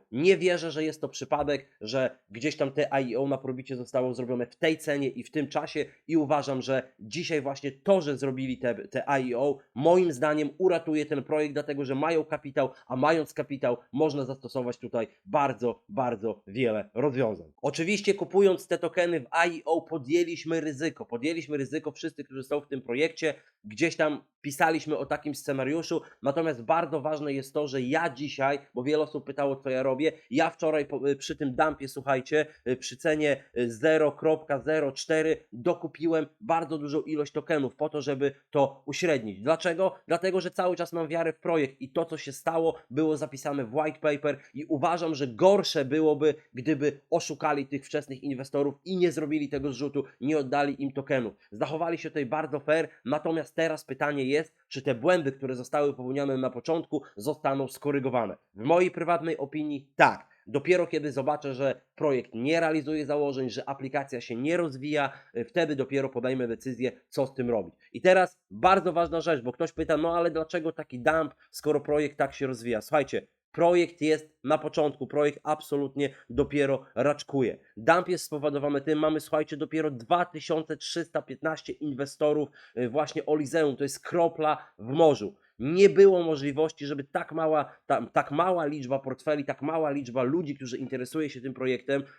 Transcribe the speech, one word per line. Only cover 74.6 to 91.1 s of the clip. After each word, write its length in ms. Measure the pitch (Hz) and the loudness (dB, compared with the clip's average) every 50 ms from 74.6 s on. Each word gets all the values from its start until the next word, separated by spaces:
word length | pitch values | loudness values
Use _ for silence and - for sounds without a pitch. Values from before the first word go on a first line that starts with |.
| 139 151 - 165 151 147 135 - 131 | 0 -2 0 0 0 0 0 -4 -8
projekt 340 | - 139 147 147 143 143 - | -2 0 2 2 2 0 -2
absolutnie 720 | - 151 151 151 - - 147 143 139 135 135 139 143 131 - - - - | -4 -4 -4 -4 -4 -4 -2 -2 -2 -2 -2 -2 -2 -2 -4 -10 -16 -4
dopiero 540 | 120 139 135 - 143 143 139 139 135 - - - _ | -2 -2 0 0 2 2 2 2 2 -2 -4 -6 _
raczkuje. 640 | 110 127 147 143 - - - 139 135 123 95 78 - _ _ _ | 0 2 2 0 -2 -6 -4 0 0 2 0 0 -4 _ _ _
Dump 320 | 104 113 160 165 180 175 175 | 0 4 4 4 4 4 0
jest 160 | 180 156 - | -4 -4 -4
spowodowany 560 | - 156 143 147 147 143 143 139 143 143 139 | -6 -6 -2 -2 -2 0 0 0 0 -2 0
tym, 180 | 139 156 151 151 | 0 0 0 2
mamy, 220 | 156 156 156 151 | 2 2 0 0
słuchajcie, 360 | - - 160 156 151 - 151 | -2 0 -2 -2 0 -2 -4
dopiero 340 | 143 156 - 156 160 151 151 | -6 -6 -4 -2 -2 -2 -2
dwa 340 | 135 117 117 113 175 175 175 | -4 -6 0 0 2 2 2
tysiące 520 | - - 151 - - 156 160 156 156 151 | -2 -6 -10 -4 -2 -2 -2 -2 -4 -8
trzysta 460 | - - - - 170 160 - - 151 | -8 -8 -8 -6 -6 -6 -4 -6 -6
piętnaście 500 | - - 131 - 156 160 160 - - - | -6 -6 -10 -4 -4 -4 -4 -4 -8 -12
inwestorów, 760 | - - 151 147 135 120 139 139 - - 156 147 151 151 143 135 - - - - _ 117 | -10 -6 -6 -6 -4 -4 -6 -8 -2 0 2 2 4 2 0 -2 -6 -16 -20 -10 _ -2
y, 100 | 127 117 | -2 0
właśnie 380 | 120 156 151 147 - 156 - | 0 -2 -2 -2 -4 -6 0
Olizeum, 500 | - 151 156 147 123 151 165 156 143 127 | 0 0 0 0 0 2 2 2 2 2
to 80 | - 143 | 0 -4
jest 160 | 139 - - | -4 -4 -10
kropla 640 | - - 165 170 170 160 165 160 156 151 147 - - - _ - | -8 -2 2 2 2 2 2 0 0 0 0 -2 -6 -14 _ -12
w 100 | 104 120 | -8 -2
morzu. 420 | 143 160 165 151 135 110 104 101 - _ _ _ _ - | 4 6 8 8 6 4 -2 -8 -10 _ _ _ _ -6
Nie 300 | 117 143 170 190 202 185 | -4 0 6 8 8 8
było 340 | 147 180 196 196 185 175 | 10 10 10 10 10 6
możliwości, 640 | 170 160 156 135 139 147 131 147 160 156 - - 143 | 2 0 0 0 -2 -2 0 0 0 0 -2 -6 -8
żeby 180 | 143 151 139 139 | -6 -6 -6 -8
tak 280 | - - 180 170 - | -6 -6 -6 -6 -4
mała, 400 | 156 165 160 156 156 147 135 - - - _ | -4 -2 2 2 2 2 0 -2 -8 -14 _
ta, 200 | - 139 117 120 | 0 0 0 0
tak 240 | - - 151 - - | 0 0 0 0 2
mała 360 | 143 156 175 190 180 170 156 | 0 2 2 2 2 2 0
liczba 320 | 143 156 147 127 123 135 135 | -2 -4 -6 -4 -4 -4 -4
portfeli, 460 | - 131 127 - - 156 151 147 135 | -2 -6 -8 -4 -2 -2 -2 0 -2
tak 180 | - 127 - | -4 -6 -4
mała 280 | 139 156 165 175 156 147 | -4 -2 0 0 0 0
liczba 320 | 139 143 135 123 117 135 | -2 -4 -6 -4 -2 0
ludzi, 320 | 123 131 156 180 165 143 139 | 0 2 0 0 -2 -4 -8
którzy 240 | - 135 117 127 123 | -8 -8 -8 -8 -8
interesuje 520 | 131 120 135 123 127 127 | -6 -6 -6 -6 -6 -4